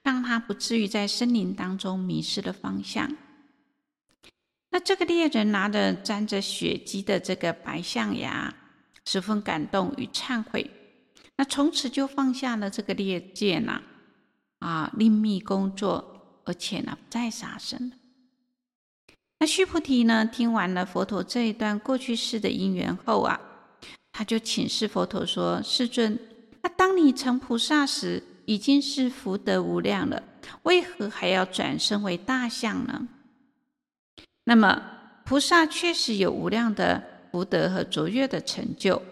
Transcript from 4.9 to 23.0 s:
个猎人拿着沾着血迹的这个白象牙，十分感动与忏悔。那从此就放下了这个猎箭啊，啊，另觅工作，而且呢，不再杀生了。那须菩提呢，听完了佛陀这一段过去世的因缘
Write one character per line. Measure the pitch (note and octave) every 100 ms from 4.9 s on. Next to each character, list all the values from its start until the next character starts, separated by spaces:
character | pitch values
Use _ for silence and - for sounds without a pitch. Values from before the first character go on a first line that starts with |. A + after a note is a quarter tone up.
| F#4+
个 |
猎 | E4+ E4+ D#4+
人 | A#3+ G#3+
拿 | G#3 G3+
着 | G#3 G3
沾 | F#3 - G#3 G#3+
着 | G3
血 | G3+ - E3+ -
迹 | - G3
的 | G3 G3
这 | - F3+
个 | E3+
白 | E3 - -
象 | F3 A#3+ G#3+ F#3+
牙， | C3 - - - - _ _ _ -
十 | F#3+
分 | F#3+ G#3+
感 | G3+ E3 -
动 | G3 F#3 -
与 | -
忏 | - - A#3+
悔。 | G#3+ - - - - _ _ _ - -
那 |
从 | C#4 C#4 D4
此 | D#4+ B3
就 | C4+ C4+
放 | C#4 C4+
下 | B3+ C4 A3+
了 | G3+
这 | G3+
个 | G3+
猎 | G3 G3 F3+
箭 | F3 - G#3 D#3+ -
啊， | - - - _ _ _ _ _ _
啊， | E3+ D#3+ D3+ -
另 | A3
觅 | G#3+ G#3+ F#3+
工 | - G3 G3 F#3+
作， | G3+ - - - - _ -
而 |
且 | F3 - G3
呢， | - -
不 | -
再 | A#3 A#3+
杀 | - - -
生 | - B3 B3
了。 | - _ _ _ _ _ _ _ _ _ _ _ _ _ _
那 | D4+
须 | -
菩 | F#4 E4
提 | D#4 B3+ A3+
呢， | A3+ A3
听 | - A#3
完 | A3+ F3+
了 | F3+
佛 | F#3 F3+ F#3+
陀 | G3
这 | F3 B3 A3+
一 |
段 | G#3+ G#3+ G#3
过 | - C4
去 | B3+ A3+
世 | - A3+
的 | G3+
因 | - F#3+
缘 | F3+ - F#3+